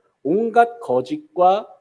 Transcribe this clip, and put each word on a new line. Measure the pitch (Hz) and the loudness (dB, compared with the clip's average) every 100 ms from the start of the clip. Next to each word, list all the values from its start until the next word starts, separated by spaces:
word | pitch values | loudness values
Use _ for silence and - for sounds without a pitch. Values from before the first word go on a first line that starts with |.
| _ _ | _ _
온갖 | 135 196 233 233 233 - | -4 -2 0 2 0 -2
거짓과 | - 127 127 151 - 180 180 202 - - | -4 -4 -2 -10 -8 0 2 2 -4 -20